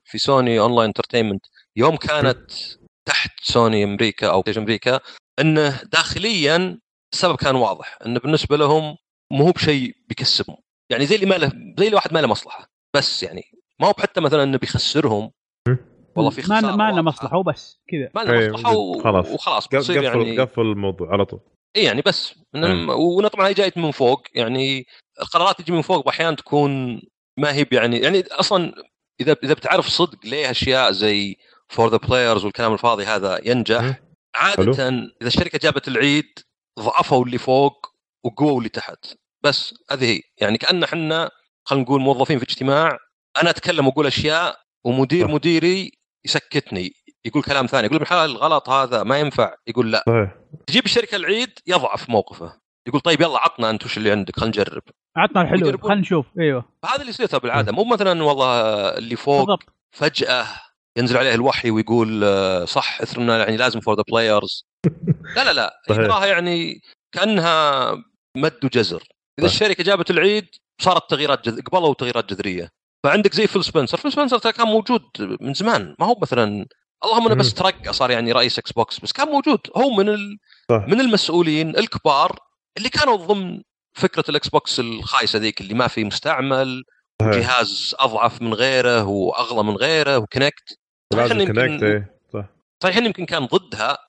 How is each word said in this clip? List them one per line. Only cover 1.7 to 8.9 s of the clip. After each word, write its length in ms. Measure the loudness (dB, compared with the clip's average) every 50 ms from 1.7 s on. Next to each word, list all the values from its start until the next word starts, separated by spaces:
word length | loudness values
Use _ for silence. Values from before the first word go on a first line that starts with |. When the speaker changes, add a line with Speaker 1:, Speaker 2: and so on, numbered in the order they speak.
| -2
Speaker 1:
يوم 200 | 2 2 2 2
كانت 540 | 0 -2 -4 -2 0 0 0 0 -2 -8 -18
Speaker 2:
مم. 360 | -18 -16 -16 -16 -18 -20 _ _ _ _ _
Speaker 1:
تحت 260 | -4 -2 -2 -4 -6 -8 -10 -6
سوني 420 | -2 2 2 4 4 2 2 0
أمريكا 420 | 0 0 0 -2 -2 -2 -2 0
أو 140 | 0 2 0
بلايستيشن 200 | 0 -2 -4 -4
أمريكا، 400 | -2 -4 -4 -2 0 0 0 0 -2 -8 -20 -20 _ _ _ 0
إنه 420 | 2 2 2 2 2 0 -2 -4 -6 -4 -2
داخليًا 880 | -2 -2 -2 -4 -4 -4 -2 0 0 2 2 2 2 0 -2 -6 -10 _ _ _ _ _ _ -4
السبب 240 | -2 0 0 0
كان 180 | 0 0 0 2
واضح، 440 | 2 0 0 -2 -6 -12 -16 -18 -12 -8
إنه 140 | -6 -6 -4
بالنسبة 360 | -2 0 0 0 0 0 2
لهم 400 | 2 4 4 2 2 0 -4